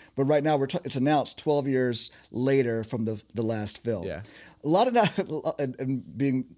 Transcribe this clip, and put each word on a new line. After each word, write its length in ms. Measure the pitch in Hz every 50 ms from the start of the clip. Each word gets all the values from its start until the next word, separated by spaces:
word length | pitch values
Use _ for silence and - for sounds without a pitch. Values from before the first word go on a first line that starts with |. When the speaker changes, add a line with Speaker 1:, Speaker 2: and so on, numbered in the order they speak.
| - - _
Speaker 1:
but 100 | - 139
right 180 | 135 151 147 143
now 140 | 156 151
we're 100 | 139 139
t-, 120 | 135 - - -
it's 140 | 139 -
announced 400 | 131 127 147 151 143 127 - - -
twelve 300 | - 156 147 143 131 139
years 420 | 131 127 127 123 117 - - - - - - _
later 540 | - 117 127 135 135 139 123 120 113 113 110
from 200 | 110 135 117 113
the, 180 | 110 110 101 - _ -
the 80 | 110 117
last 400 | 110 113 107 104 104 - - -
film. 220 | 117 110 92 87
Speaker 2:
Yeah. 160 | 95 78 87 110 - - - - - - _ -
Speaker 1:
A 40 | 147
lot 200 | 165 190 240 254
of 60 | 233
that, 240 | 240 208 - - -
<laughs> 400 | 185 - 156 151 - 156 - -
and, 200 | 143 131 127 -
and 380 | 135 131 135 123 - - -
being 300 | 110 139 139 131 131 123 - -